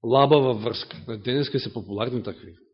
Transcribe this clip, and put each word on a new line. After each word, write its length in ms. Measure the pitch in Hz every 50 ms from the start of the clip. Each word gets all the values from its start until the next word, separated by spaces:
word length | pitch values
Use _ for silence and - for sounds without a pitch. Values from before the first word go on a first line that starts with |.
| -
Лабава 500 | 117 123 135 139 139 151 147 135 131 120
врска. 600 | 104 107 117 113 - - - - - - - 113
Денеска 420 | 107 98 123 123 143 143 - - 131
се 140 | - -
популарни 500 | - 120 92 92 101 104 113 123 123 120
такви. 320 | - 104 85 - 85 87 85 _ _ _